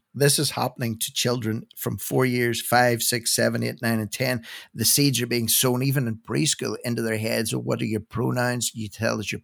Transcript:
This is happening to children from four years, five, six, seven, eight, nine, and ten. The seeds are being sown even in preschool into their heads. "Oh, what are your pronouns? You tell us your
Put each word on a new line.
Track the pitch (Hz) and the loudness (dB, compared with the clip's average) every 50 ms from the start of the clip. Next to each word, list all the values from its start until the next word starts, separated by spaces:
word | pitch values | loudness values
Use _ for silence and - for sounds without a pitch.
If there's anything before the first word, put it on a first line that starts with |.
| _ _ - | _ _ -2
This | 120 139 143 143 - | 2 4 4 4 2
is | 151 135 | 0 0
happening | - 127 120 131 - - 135 117 110 107 | 0 -2 -2 -2 -2 -4 -6 -6 -4 -4
to | - - - | -6 -4 -2
children | - - 131 123 123 113 110 110 117 - - _ | -2 0 0 0 0 -2 -2 -4 -4 -6 -10 _
from | - - 117 110 | -10 -6 -6 -6
four | 98 - - - 135 131 | -6 -6 -2 0 2 2
years, | 127 120 123 120 117 113 117 | 2 2 2 0 0 0 -2
five, | - - - 123 123 123 120 117 - | 0 2 4 4 6 4 4 2 0
six, | - - 120 113 - - | 0 -2 -2 0 0 2
seven, | - 117 117 117 117 117 | 2 2 2 2 0 -2
eight, | 117 117 - | -4 -4 -2
nine, | - 113 113 113 | -2 0 0 0
and | 110 104 - | 0 -2 -4
ten. | - 131 131 127 117 113 - - - - - - | -2 -2 -2 -2 -2 -4 -8 -14 -16 -16 -10 -6
The | - 117 | 0 2
seeds | 110 - - 143 143 131 117 123 | 2 4 6 4 4 4 2 0
are | |
being | 120 120 120 117 110 | 0 0 0 2 2
sown | - - - 131 123 123 131 | 2 2 2 2 2 2 2
even | 139 135 147 131 | 2 2 2 0
in | 117 113 | 0 -2
preschool | 113 - - - 139 156 151 - - - 113 107 - - | -4 -6 -2 0 2 2 2 2 0 -2 -4 -4 -4 -4
into | 123 117 123 | -4 -2 -2
their | 117 113 110 | 0 0 0
heads. | 107 110 113 117 113 117 110 127 | 0 0 0 0 0 0 0 -2
"Oh, | 127 | -2
what | 120 127 123 117 | -2 -2 -2 -2
are | 123 | 0
your | 110 110 107 104 | -2 -2 -4 -4
pronouns? | - - 113 120 127 123 123 123 123 123 123 117 - - | -4 -4 -2 -2 0 0 0 0 0 0 0 -2 -4 -4
You | 120 110 104 | -6 -8 -10
tell | - - 113 117 117 110 | -6 -4 -2 -2 -2 -2
us | 101 - - | -4 -6 -6
your | - | -8